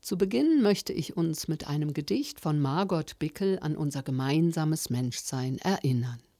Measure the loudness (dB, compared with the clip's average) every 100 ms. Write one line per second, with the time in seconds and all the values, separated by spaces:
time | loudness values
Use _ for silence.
0 | -4 0 2 4 4 6 4 2 0 -4
1 | -4 0 0 0 -4 -6 -2 -2 -2 -2
2 | -2 -2 -2 -4 0 2 2 0 0 0
3 | -2 -6 -6 -2 0 0 -2 -2 -2 -2
4 | -4 -2 2 4 4 2 0 0 0 -2
5 | -2 -4 -6 -4 -2 -2 0 0 2 2
6 | 0 -6 _